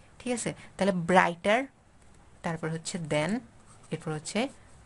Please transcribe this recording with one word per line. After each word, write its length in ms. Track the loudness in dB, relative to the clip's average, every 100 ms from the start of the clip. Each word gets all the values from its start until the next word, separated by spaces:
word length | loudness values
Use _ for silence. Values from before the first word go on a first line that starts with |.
| -20 -10
ঠিক 140 | -4
আছে? 200 | -2 -2 -6 -12 0
তাহলে 140 | 2
brighter, 720 | 2 4 6 6 2 2 2 0 -10 -20 -20 -20 -20 -20 -8
তারপর 260 | -4 -4 -4
হচ্ছে 300 | -6 -6 -6 -2
than, 300 | 0 0 -2 -6 -20 -20 -20 -10
এরপর 200 | -8 -4
হচ্ছে 360 | -6 -4 -2 -2 -6 -20 -20